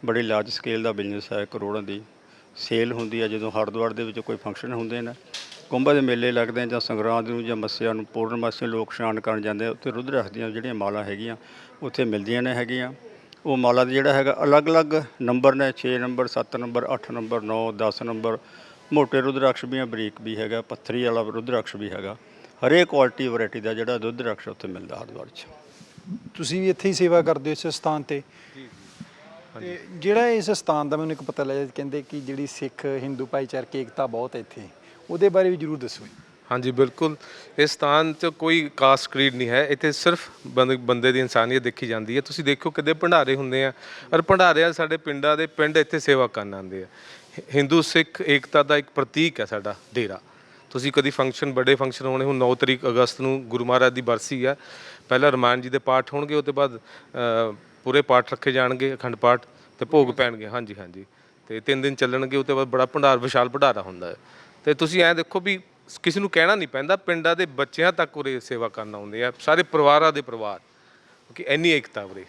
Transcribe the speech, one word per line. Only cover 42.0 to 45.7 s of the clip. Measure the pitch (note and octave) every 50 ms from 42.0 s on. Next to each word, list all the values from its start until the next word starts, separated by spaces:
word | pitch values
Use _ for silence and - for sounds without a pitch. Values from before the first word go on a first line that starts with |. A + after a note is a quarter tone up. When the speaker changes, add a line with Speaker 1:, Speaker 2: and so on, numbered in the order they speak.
| A2 G#2+ A#2
Speaker 3:
ਹੈ। | C3+
ਤੁਸੀਂ | C3+ - - - D#3+
ਦੇਖੋ | D#3+ D3 C#3 - E3
ਕਿੰਨੇ | D3 - D3 D3 D#3+
ਭੰਡਾਰੇ | D#3 F3+ E3+ F3 E3 C#3 B2+ C3+
ਹੁੰਦੇ | C3+ C#3 C3 B2+ C3 C3+
ਆ, | C3+ B2+ - - - - - - - -
ਔਰ | D#3+ E3
ਭੰਡਾਰਿਆਂ | - F#3+ F#3+ F#3 F3+ D#3+ D3 E3 E3+ E3
ਸਾਡੇ | - E3 D#3 D#3
ਪਿੰਡਾਂ | D#3+ D3+ D#3 C#3+ C#3 C#3 D3 D3+
ਦੇ | D3+ D#3+
ਪਿੰਡ | D#3+ - - D#3 D3+